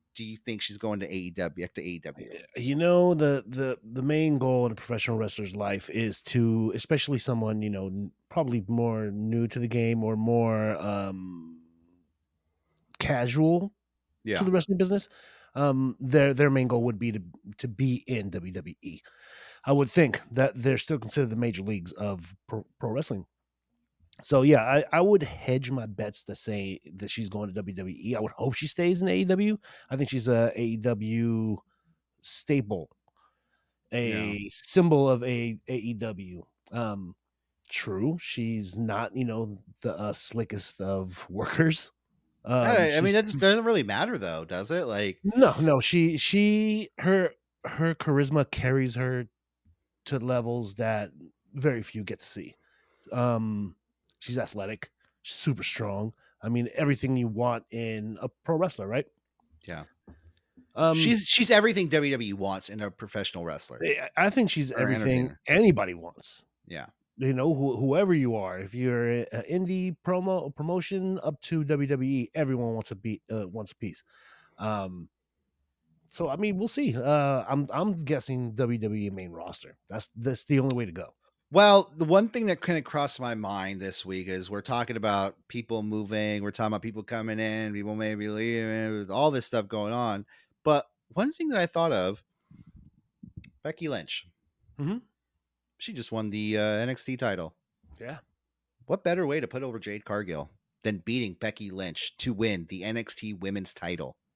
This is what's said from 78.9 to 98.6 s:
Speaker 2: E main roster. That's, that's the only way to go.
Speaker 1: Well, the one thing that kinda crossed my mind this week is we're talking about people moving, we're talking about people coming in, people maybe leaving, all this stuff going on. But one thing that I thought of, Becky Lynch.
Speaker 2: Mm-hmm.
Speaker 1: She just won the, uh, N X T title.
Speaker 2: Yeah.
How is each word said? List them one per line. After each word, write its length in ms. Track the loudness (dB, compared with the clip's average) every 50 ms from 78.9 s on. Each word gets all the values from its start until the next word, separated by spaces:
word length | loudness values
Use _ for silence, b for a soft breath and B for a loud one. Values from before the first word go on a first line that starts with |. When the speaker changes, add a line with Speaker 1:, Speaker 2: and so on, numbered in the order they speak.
| -2 -2
Speaker 2:
E 80 | -4 -4
main 220 | -6 -8 -10 -12
roster. 440 | -12 -12 -12 -12 -12 -14 -16 -18 -20 _ _ -12
That's, 180 | -10 -10 -10 -10 -10
that's 280 | -6 -4 -4 -4 -4 -2
the 160 | 2 2 2
only 140 | 4 2 0
way 120 | -2 -4
to 60 | -6
go. 220 | -8 -10 -12 -14 -16 _ _ _ _ _ _ _
Speaker 1:
Well, 400 | 6 8 10 12 10 10 8 4 0
the 80 | -2 4
one 240 | 6 6 6 6 4
thing 180 | 0 0 0
that 160 | 0 0 0
kinda 180 | 0 0 0 0
crossed 400 | -2 -2 -2 -2 -2 -2 -2 -4
my 140 | -4 -4 -4
mind 460 | -4 -4 -4 -4 -4 -4 -4 -6 -6
this 260 | -6 -6 -6 -8 -8
week 220 | -6 -6 -6 -6 -6
is 200 | -6 -6 -6 -6
we're 120 | -8 -8
talking 340 | -4 -2 -2 -2 -2 -2 -4
about 380 | -2 0 2 2 2 0 -2 -4 _ _ -12
people 340 | -10 -10 -6 -6 -6 -4
moving, 640 | -4 -4 -4 -6 -4 -4 -4 -2 -2 -2 -2 -2 -4
we're 80 | -6
talking 160 | -4 -4 -2 -2
about 120 | -2 -4
people 220 | -6 -8 -10 -10
coming 380 | -10 -8 -8 -6 -6 -4 -4 -4
in, 320 | -4 -4 -4 -4 -6 -6
people 240 | -6 -6 -6 -6 -6
maybe 320 | -4 -4 -4 -4 -4 -6 -6
leaving, 800 | -6 -4 -4 -2 -2 -2 -4 -4 -4 -4 -4 -4 -4 -6 -6 -4
all 220 | 0 2 2 2
this 140 | 2 0 -2
stuff 200 | -2 -2 -2 -2
going 260 | -2 -4 -4 -4 -2
on. 320 | -2 -2 -2 -2 -2 -4 -6 b b b b b b _
But 240 | 2 2 2 2 2 -2 _ _ _ _
one 240 | -4 -2 -2 -2
thing 160 | -2 -2 -2 0
that 100 | 2 2
I 80 | 2
thought 260 | 2 2 2 2 4
of, 300 | 4 2 2 0 -2 -4 _ _ _ _ _ _ -20 -20 -20 -20 -20 -20 -20 -20 _ _ _ _ _ _ -20 -20 -18 -18 -18 -18 -18 _
Becky 260 | -10 -10 -8 -6 -6 -4
Lynch. 380 | -4 -4 -6 -8 -10 -10 -12 _ _ _ _ _ _ _ _ _ _ -6
Speaker 2:
Mm-hmm. 200 | -4 -4 -4 -6 -8 _ _ _ _ _ _ _ _ _ _ _ _ _ _ _
Speaker 1:
She 140 | -14 -10 -10
just 180 | -10 -8 -6
won 160 | -4 -4 -4 -4
the, 300 | -4 -4 -2 0 0 2
uh, 40 |
N 280 | 2 2 0 0 -2 -2
X 140 | -4 -6 -6
T 120 | -8 -6
title. 380 | -2 -2 -2 -2 -2 -6 -8 -12 _ _ _ _ _ _ -20 -20 -16
Speaker 2:
Yeah. 180 | -14 -14 -14 -16 -18 _ _ _ _ _ _ _